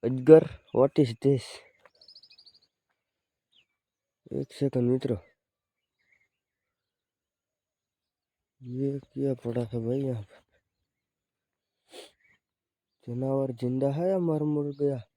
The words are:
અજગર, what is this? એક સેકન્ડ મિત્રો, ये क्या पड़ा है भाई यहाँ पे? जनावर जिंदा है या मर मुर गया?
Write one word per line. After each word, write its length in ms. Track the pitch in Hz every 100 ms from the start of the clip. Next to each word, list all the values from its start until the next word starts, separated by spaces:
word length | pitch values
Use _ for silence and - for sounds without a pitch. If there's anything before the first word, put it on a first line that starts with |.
અજગર, 400 | 117 127 127 160 156 - _
what 240 | - 135 -
is 120 | 135 113
this? 240 | 135 139 - - - _ - _ - - - - - _ _ _ _ _ _ _ _ _ _ _ _ _ _ _ _ _ -
એક 200 | 139 139
સેકન્ડ 360 | - 139 131 120
મિત્રો, 260 | 127 131 107 - _ _ _ _ _ _ _ _ _ _ _ _ _ _ _ _ _ _ _ _ _ _ _ _ _ _ _ _ _ _ _ _ _
ये 300 | 127 123 139 139
क्या 340 | - - 139
पड़ा 300 | 127 117 120
है 140 | 117 120
भाई 140 | 113 131
यहाँ 220 | 135 120
पे? 140 | 101 - _ _ _ _ _ _ _ _ _ _ _ _ _ _ _ - - _ _ _ _ _ _ _ _ _ -
जनावर 460 | 120 131 135 135
जिंदा 360 | 120 127 127 139
है 180 | 139 175
या 100 | 190
मर 240 | 170 156
मुर 260 | 151 147 143 139
गया? 220 | 143 135 -